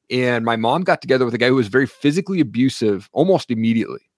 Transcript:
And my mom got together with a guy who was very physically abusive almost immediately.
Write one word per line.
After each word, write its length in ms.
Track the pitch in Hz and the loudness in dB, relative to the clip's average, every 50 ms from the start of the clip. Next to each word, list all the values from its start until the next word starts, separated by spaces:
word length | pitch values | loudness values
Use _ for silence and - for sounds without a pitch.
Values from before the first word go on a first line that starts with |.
| _ - | _ -6
And 320 | 120 127 127 123 123 117 113 | -4 -2 0 0 0 0 0
my 140 | 117 117 | -2 -2
mom 280 | 113 110 120 135 170 185 | 0 0 0 0 0 0
got 180 | - 170 - - | 0 -2 -2 0
together 240 | - 131 131 127 | 0 0 2 2
with 80 | 120 113 | 0 0
a 40 | 117 | 0
guy 100 | 120 127 | 2 2
who 80 | 131 | 2
was 120 | 135 117 98 | 2 0 0
very 160 | 101 131 139 | 0 0 0
physically 560 | 120 - - - 147 147 185 - - 196 180 | 0 -2 -2 -2 0 0 0 -2 -2 0 -2
abusive 720 | 147 113 98 117 127 135 - - 117 107 101 92 - - - | -2 -2 0 0 0 0 0 0 -2 -2 -2 -2 -6 -6 -2
almost 380 | - 156 190 190 156 - - | 0 2 2 2 0 0 -2
immediately. 500 | 120 110 113 113 113 113 104 - 64 - _ _ _ | -4 -2 0 0 0 0 -2 -4 -8 -14 _ _ _